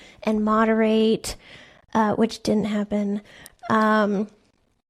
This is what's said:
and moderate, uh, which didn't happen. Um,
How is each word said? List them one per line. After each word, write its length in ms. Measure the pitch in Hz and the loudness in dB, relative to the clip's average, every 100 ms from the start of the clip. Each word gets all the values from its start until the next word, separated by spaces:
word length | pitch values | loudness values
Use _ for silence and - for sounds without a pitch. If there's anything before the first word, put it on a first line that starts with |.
| - - | -20 -10
and 220 | - 214 | -4 -2
moderate, 920 | 214 214 220 220 220 220 220 214 - - - - - - _ | 0 2 2 2 2 2 2 0 -4 -14 -18 -20 -20 -20 _
uh, 200 | 220 214 | 0 0
which 280 | - 226 - | 0 -2 -2
didn't 240 | - 214 202 | -2 -2 -2
happen. 560 | 208 202 208 202 208 - - - _ - | -4 -4 -4 -4 -6 -8 -20 -20 _ -2
Um, 580 | 220 214 214 208 196 214 _ _ _ _ _ _ | 0 2 2 0 -2 -4 _ _ _ _ _ _